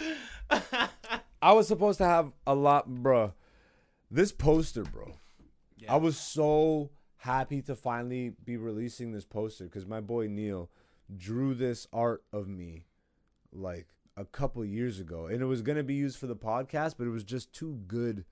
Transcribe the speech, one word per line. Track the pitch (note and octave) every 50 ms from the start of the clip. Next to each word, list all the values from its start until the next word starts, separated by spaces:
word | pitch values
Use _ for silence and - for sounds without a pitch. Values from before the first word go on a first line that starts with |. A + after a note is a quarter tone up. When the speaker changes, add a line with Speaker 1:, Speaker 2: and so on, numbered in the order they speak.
| D#4 D#4+ D#4 C#4+ B3 - - - - -
Speaker 1:
<laughs> | D4 - - - C4+ A#3+ A#3+ - - - - - A3+ A3+ - - - -
Speaker 2:
I | D3+ E3+ G#3
was | A3 G#3 -
supposed | G#3+ D#3+ G3 G#3 F#3+ -
to | F#3+
have | F3 F3 E3+ D#3+ C#3 - - - C#3
a | C#3
lot, | C#3 C#3+ C#3+ C#3+ C#3+ - C3
bro. | B2+ B2 B2 C3+ B2+ A#2+ A2 G2+ F#2 - _ _ _ - _ _ _ _ _ _ _ _ _ -
This | A2 C#3+ F#3+ G#3
poster, | - - - D#3 D#3 D#3+ D#3 - - A#2 F#2+
bro. | - - G#1+ - - - - - - - _ - _ _ _ _ _ _ -
Speaker 1:
Yeah. | A2 G#2+ B2
Speaker 2:
I | D3+
was | D#3+ E3 D3 -
so | - - - D3+ D3+ D3+ D3+ D3+ D#3 D#3+ D#3 D3+ D3 C#3+ - - _ _ _ _
happy | - B2+ B2+ C3+ C3 - C#3+ C#3 C3+
to | C#3+ C3
finally | - - B2+ A#2 A#2 A#2+ B2 B2 B2+ B2 A#2+ - _ -
be | A#2+ A#2+ A2+
releasing | A2 A#2 G#2+ A2 A#2+ A#2+ - - B2 A#2
this | A2 G#2 G2
poster | _ - G#2+ G#2+ A2 - - F#2 E2
'cause | - G#2 F#2
my | G2 A2 A2
boy | G#2 G2+ A#2 A#2 A2 G#2+
Neil | G2+ G#2 G#2+ G#2 G2 F2+ E2+ - _ _ _ _ _ _ _ - G2
drew | F#2 F2 G2+ A2+ B2 C3+ C3+ C3
this | A#2+ C3 B2 A#2+ - - - -
art | A2+ A#2 A#2 A2+ - _ _ -
of | G#2 G2+ F#2+
me, | G2 F#2 F2 E2+ E2 E2 E2 _ _ _ _ _ _ _ _ _ _ _ _ _
like, | - F#2 F#2+ F#2 F2 E2+ D#2+ _ _ _ _ _ _ -
a | G2
couple | - - - C#3 B2+ - B2 A2
years | G2+ G2+ A2+ B2 B2 G#2 F#2+
ago, | F#2 D#2 E2+ E2 E2 E2
and | G#2+ A#2+
it | C3
was | C3 C3 A#2+
gonna | G#2+ C#3+ D3 D3+ C#3+
be | C3 C#3
used | C#3 C#3+ C#3 B2+ -
for | C#3 B2
the | A#2+
podcast, | G2 - A2 A2 B2 C3 C3+ - D3+ D#3 D#3+ D#3+ -
but | A#2+
it | A#2+
was | A2+ A2+ G2+
just | G2 B2 B2+ - _ _
too | - D#3+ D#3+ D3 A#2 G2 F2+
good | G#2+ A#2 A#2+ A#2+ G#2+ G2+ F2+ -